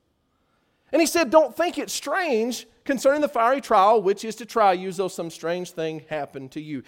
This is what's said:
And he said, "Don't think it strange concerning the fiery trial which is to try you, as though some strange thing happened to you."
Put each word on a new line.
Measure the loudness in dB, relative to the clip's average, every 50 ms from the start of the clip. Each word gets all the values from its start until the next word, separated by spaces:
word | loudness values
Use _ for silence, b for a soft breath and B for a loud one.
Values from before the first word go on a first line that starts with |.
| _ _ _ _ _ _ _ _ _ _ _ _ _ _ _ _ _ -2
And | 2 2
he | 2
said, | 2 2 0 0 4
"Don't | 6 4 4 4 0
think | -2 -4 -2 -2 -6
it | -8 -6
strange | -8 -8 -6 -4 -4 -2 -2 0 0 0 -2 -2 -6 -8 -12 _ _ _ -6
concerning | -4 -4 2 2 2 2 2
the | 0 -2
fiery | 0 2 2 2 2 0
trial | 0 2 4 6 6 6 6 4
which | 4 0 -2 -2 -4
is | -10 -10
to | -10 -12
try | -6 0 2 4 4 4
you, | 2 -2 -8
as | -6 -4
though | -6 -6
some | -4 -8 -10 -10
strange | -10 -8 -6 -6 -6 -6 -6 -10
thing | -8 -8 -6 -6 -6 -8 -10 -10
happened | -8 -8 -8 -10 -12 -16 -16 -14
to | -14 -14
you." | -12 -10 -10 -12 b